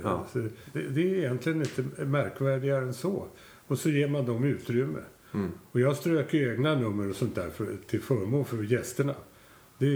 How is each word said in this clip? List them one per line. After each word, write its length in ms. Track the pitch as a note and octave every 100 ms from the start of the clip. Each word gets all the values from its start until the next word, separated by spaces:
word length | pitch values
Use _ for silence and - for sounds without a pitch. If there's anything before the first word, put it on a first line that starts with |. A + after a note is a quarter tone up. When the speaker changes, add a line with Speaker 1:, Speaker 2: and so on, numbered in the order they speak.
Speaker 1:
Ja. 220 | G#2+ F2 F2
Speaker 2:
Så 60 | B2+
det, 100 | A2 - - D3 D3+
det 120 | C#3
är 140 | F3+ F#3+
egentligen 420 | D3 B2+ D#3 D#3+
inte 460 | C#3 - C3 - C#3+
märkvärdigare 760 | C#3+ G#2 - C3+ C3+ C#3 C#3 B2+
än 80 |
så. 340 | B2 F3 F#3+ - - - - -
Och 120 | C3+
så 100 | E3+
ger 180 | C#3+ C#3+
man 180 | D3 B2
dem 180 | A#2+
utrymme. 560 | C#3 C3 - A#2+ C#3 D2+ - - -
Speaker 1:
Mm. 180 | G#2 F#2 E2+ -
Speaker 2:
Och 80 | A#2+
jag 160 | C3 C#3+
strök 360 | E3+ D#3+ C3+
ju 180 | D#3+ C3
egna 220 | A2 D3 D3
nummer 340 | A#2 G2+ G2+
och 60 | F#2+
sånt 200 | A#2 -
där 140 | F2
för, 280 | - G#2 G2+ -
till 140 | G#2+
förmån 440 | - B2 F#2+ C#3 C3
för 180 | A#2
gästerna. 520 | G#2 A#2+ A#2 - C3+ - - - - - - -
Det 80 | C3+